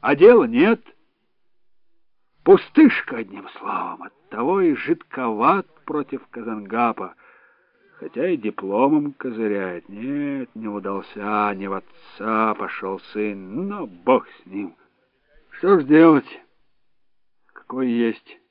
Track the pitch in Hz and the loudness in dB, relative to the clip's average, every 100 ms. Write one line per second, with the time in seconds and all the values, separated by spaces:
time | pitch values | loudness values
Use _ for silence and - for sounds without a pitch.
0 | 110 147 190 240 156 117 185 226 - _ | -2 6 8 8 4 2 2 2 -6 _
1 | _ _ _ _ _ _ _ _ _ _ | _ _ _ _ _ _ _ _ _ _
2 | _ _ _ _ - 190 - - 302 - | _ _ _ _ 6 6 6 6 6 4
3 | - 120 104 101 95 - - - - - | -6 -10 -10 -14 -20 -16 -10 -8 -8 -12
4 | - _ _ 104 123 196 175 131 - 113 | -18 _ _ -6 -2 2 2 0 -2 -4
5 | - - 117 107 127 196 185 _ - 151 | -4 -8 -6 0 2 2 -2 _ -8 -8
6 | 139 131 - - 113 107 101 113 117 110 | -6 -10 -14 -14 -10 -10 -8 -2 -2 -2
7 | 95 - _ _ _ _ _ _ _ _ | -12 -16 _ _ _ _ _ _ _ _
8 | - 117 165 165 107 - 95 101 135 151 | -14 -6 -4 -2 -4 -8 -4 0 2 2
9 | 147 135 131 110 110 101 92 87 - 101 | -2 -8 -10 -6 -4 -4 -6 -10 -14 -14
10 | 123 143 143 139 123 110 110 104 95 98 | -10 -8 -6 -8 -10 -12 -10 -10 -8 -10
11 | 95 - 104 107 104 98 98 95 - _ | -10 -12 -6 -2 -2 -4 -8 -10 -12 _
12 | - - 104 110 110 104 98 - 95 95 | -20 -12 -4 -2 -2 -4 -8 -10 -8 -10
13 | - 107 107 101 92 113 196 208 143 87 | -10 -8 -6 -8 -12 -10 -10 -10 -12 -8
14 | - 127 - - - 95 98 _ _ _ | 0 0 0 -20 -16 -12 -12 _ _ _
15 | _ _ _ _ _ - 175 196 135 151 | _ _ _ _ _ -6 2 2 6 6
16 | 165 147 - - _ _ _ _ _ _ | 8 6 0 -18 _ _ _ _ _ _
17 | _ _ _ _ _ - _ 123 131 117 | _ _ _ _ _ -20 _ -6 -2 0
18 | 117 107 _ - _ | -2 -4 _ -20 _